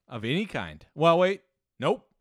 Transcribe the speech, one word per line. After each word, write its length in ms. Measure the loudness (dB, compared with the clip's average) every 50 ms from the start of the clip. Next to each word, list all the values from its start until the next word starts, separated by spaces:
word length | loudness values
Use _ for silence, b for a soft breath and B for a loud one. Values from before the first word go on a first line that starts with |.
| _
Of 160 | -14 -10 -6 -4
any 220 | -2 -2 -2 -2
kind. 400 | -4 -6 -8 -8 -10 -12 -16 -20 -14 -4
Well, 240 | 2 4 4 4
wait. 240 | 4 4 2 0 -4 _ _ _ _ _ _ _ -4
Nope. 280 | -2 -2 -2 -2 _ _ _ _